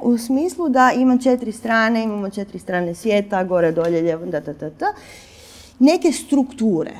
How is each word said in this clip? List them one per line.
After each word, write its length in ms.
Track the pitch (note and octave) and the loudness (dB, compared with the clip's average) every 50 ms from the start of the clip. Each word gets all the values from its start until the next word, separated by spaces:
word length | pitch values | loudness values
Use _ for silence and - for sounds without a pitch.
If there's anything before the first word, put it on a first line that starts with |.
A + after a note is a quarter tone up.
u 160 | - A#3+ A#3+ A3+ | 0 0 0 0
smislu 500 | A#3 - C4 C4+ D#4+ F4+ F4+ - E4+ D4 | 0 -2 0 0 0 -2 -2 -2 -2 0
da 240 | B3+ C4 B3+ B3+ - | 4 4 4 4 4
ima 220 | B3 C4 B3+ B3+ B3 | 4 4 4 2 4
četiri 340 | - C4 B3 B3 A#3+ G#3+ | 2 2 0 0 -2 -6
strane, 500 | G#3+ - - A3+ A3+ A3+ A3 A3+ A#3 A3+ | -8 -8 -4 -2 0 2 2 2 0 0
imamo 280 | A3 A3 G#3 G#3 G3 G3 | -2 -2 -4 -4 -6 -6
četiri 280 | G3 G3+ G3 G3+ - F3 | -6 -8 -10 -10 -12 -12
strane 360 | - - F#3 F3+ F3 E3+ E3+ | -8 -4 -4 -2 -2 -4 -6
svijeta, 500 | - - A3 G#3 G#3 G3+ G3+ G3+ F#3 F#3 | -4 -2 0 0 0 0 0 -2 -2 0
gore, 280 | F3+ F3+ F3 E3+ D#3+ | 0 2 2 2 2
dolje, 300 | D#3+ E3 E3 E3+ E3+ E3 | 2 0 0 0 0 0
lijevo, 240 | E3 E3+ D#3+ D#3+ F3 | 0 0 -2 -2 -6
da, 140 | F3+ E3 D3 | -6 -6 -6
da, 120 | D3+ D3 | -6 -8
da, 180 | C#3+ - D#3 D#3 | -10 -10 -10 -12
da. 160 | D3+ - E4 G#4 G4+ - - - - - - - - - - - - - - - - - | -8 -6 -6 -6 -6 -8 -12 -20 -20 -20 -20 -20 -20 -20 -20 -20 -20 -20 -20 -16 0 4
Neke 340 | B3 D4 F4 F4 F4 E4 | 4 4 4 4 2 0
strukture, 800 | - - - - C#4+ D4 C4 C4 - - A3 A3 F3+ D#3 D3 - - - | 0 -2 -2 -2 0 0 0 -2 -4 -2 0 0 0 0 -2 -6 -10 -16